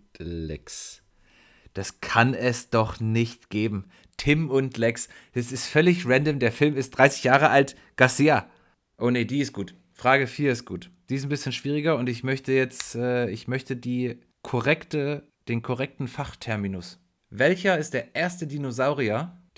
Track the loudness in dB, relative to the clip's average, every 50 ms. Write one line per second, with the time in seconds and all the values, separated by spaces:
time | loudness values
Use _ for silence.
0 | _ _ _ -12 -10 -8 -8 -6 -6 -6 -8 -10 -10 -14 -12 -12 -12 -14 -16 -20
1 | _ _ _ _ _ _ _ _ _ _ _ _ _ -14 -10 -8 -8 -8 -10 -12
2 | -6 2 4 4 4 4 4 0 0 -2 -2 -2 -6 0 0 0 0 0 -2 -4
3 | -2 0 2 2 0 0 -4 _ _ -6 -2 -2 -2 0 -2 -4 -8 -10 _ _
4 | _ _ -12 -4 0 0 2 2 0 0 0 0 0 0 -2 0 0 0 0 -2
5 | -8 -12 -14 -20 -18 _ -6 -6 -4 -4 -6 -6 -6 0 2 4 6 6 4 2
6 | 2 4 4 4 4 2 0 2 0 0 2 4 2 2 2 0 -4 -2 4 6
7 | 6 6 6 4 2 4 6 6 6 6 6 6 4 4 -2 -16 _ _ 2 4
8 | 4 4 6 4 4 6 4 4 0 -4 _ _ _ _ _ _ _ _ _ -2
9 | 0 2 2 2 0 0 -2 -2 -2 -4 -4 -8 -10 -10 -12 _ _ _ _ -2
10 | 2 2 4 4 2 -2 -2 -2 0 0 0 -2 -4 -10 -12 -12 -12 -16 _ _
11 | _ -6 -6 -4 -4 -4 -4 -4 -4 -6 -6 -6 -4 -4 -2 0 0 0 0 0
12 | 0 -2 -4 -4 -2 -4 -4 -2 -2 0 2 2 2 0 -4 -10 -10 -8 -6 -4
13 | -2 -2 0 -2 -2 -4 -6 -8 -8 -6 -6 -6 -6 -8 -10 -8 -6 -4 -4 -2
14 | -4 -4 -6 -10 _ _ _ _ -10 -6 -4 -2 0 0 0 -2 -4 -8 -6 -4
15 | -4 -4 -6 -8 -10 _ _ _ -8 -4 -4 -4 -2 -4 -4 -4 -4 -8 -6 -10
16 | -10 -8 -8 -8 -10 -10 -10 -12 -8 -6 -4 -4 -4 -4 -6 -8 -10 -14 -18 _
17 | _ _ _ _ _ -12 -2 0 2 2 2 2 0 0 0 0 -2 -4 -4 -6
18 | -6 -6 -4 -4 -4 -4 -4 -6 -8 -8 -6 -6 -6 -6 -2 0 0 0 0 0
19 | -2 -2 -2 -2 -4 -6 -12 -20 _ _ -10